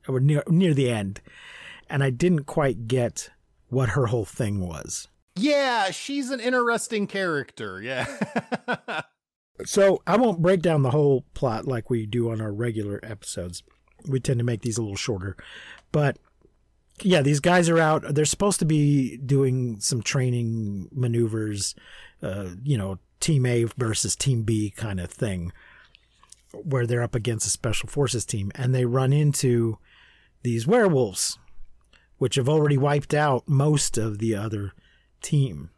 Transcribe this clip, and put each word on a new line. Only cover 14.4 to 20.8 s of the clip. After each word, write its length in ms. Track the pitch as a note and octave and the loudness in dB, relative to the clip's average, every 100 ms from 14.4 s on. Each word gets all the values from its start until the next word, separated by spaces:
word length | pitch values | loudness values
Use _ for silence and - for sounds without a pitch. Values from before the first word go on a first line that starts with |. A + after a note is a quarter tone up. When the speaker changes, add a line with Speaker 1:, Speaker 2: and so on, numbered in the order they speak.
| A#2+ | 0
Speaker 1:
make 160 | A#2 | -2
these 160 | A#2+ A2 | -4 -4
a 40 | |
little 120 | G#2+ G2 | -4 -4
shorter. 400 | - G2+ G2 - - - - - _ | -4 -4 -6 -10 -16 -20 -20 -20 _
But 280 | D3+ C#3+ - _ _ _ _ _ _ _ - | 0 0 -2 _ _ _ _ _ _ _ -4
yeah, 220 | F#3 F3 | 2 4
these 160 | C#3 D3 | 4 2
guys 280 | E3+ F3+ E3+ | 4 4 6
are 120 | E3 | 4
out. 240 | D#3+ D#3 - | 4 2 0
They're 100 | C#3+ D3+ | 0 0
supposed 340 | - G3+ F#3 | 2 0 2
to 60 | D#3 | 2
be 520 | D#3 D3 C#3+ B2+ A#2+ | 4 4 4 0 -6
doing 640 | C3+ C#3 C3+ B2+ B2 G#2 | 0 2 2 2 -2 -4
some 240 | - B2 | -4 -2
training 840 | - C#3 B2+ A#2+ A#2 A2+ G#2 G2+ | -2 0 0 0 -2 -2 -4 -6